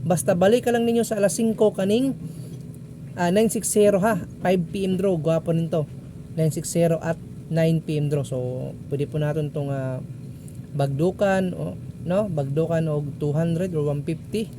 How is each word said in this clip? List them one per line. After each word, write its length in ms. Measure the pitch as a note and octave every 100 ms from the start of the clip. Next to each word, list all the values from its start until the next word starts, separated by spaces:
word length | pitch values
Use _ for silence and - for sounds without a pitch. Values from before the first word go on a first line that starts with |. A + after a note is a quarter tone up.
| E3
Basta 320 | F3+ - F3+
balik 320 | F#3+ A#3+ A#3+
ka 20 |
lang 140 | A#3 A#3
ninyo 160 | A#3
sa 160 | A3 G#3+
alas 160 | G3+
singko 400 | G3 A3+ G#3+ G#3+
kaning, 400 | G3+ F#3+ A3 C4+ - - - - - - - - - - -
ah, 160 | F3
nine 160 | G3 A3+
six 160 | A3+ -
zero, 240 | G#3+ G3+ G3 G#3+
ha? 160 | G3 - - F3
Five 240 | F#3 D#3+
P 160 | G3 F#3+
M 160 | F3+
draw. 160 | F#3+ E3+
Gwapo 320 | D#3 D#3+ E3+
nito. 400 | E3 E3 E3 D3 - - - - E3
Nine 160 | D#3+
six 160 | E3 D#3+
zero 320 | E3 E3+ D#3+
at 160 | E3 E3 - - -
nine 320 | D#3+ E3 E3
P 160 | - D3+
M 160 | D3
draw. 80 | D3
So, 480 | C3 B2+ B2 B2+ C3+ - -
pwede 160 | C#3 D3
po 80 | D3+
natin 320 | D3 D3+ D3
tong, 240 | D3 C#3+
ah, 240 | C#3 C3 B2+ - - - - - - - C#3
bagdukan, 800 | C#3 C#3 F3 F#3 G3+ F#3+ F#3 E3+
o, 160 | D#3 - - - C3
no? 240 | F#3+ G#3+
Bagdukan 560 | D#3 C#3 C#3+ D#3+ E3 D#3+
og 320 | D3 C#3+ B2
two 160 | D3
hundred 400 | C#3+ E3+ E3 F#3
or 160 | D#3+ D3
one 160 | C#3+ D3
fifty 480 | D#3+ - G#3 A3+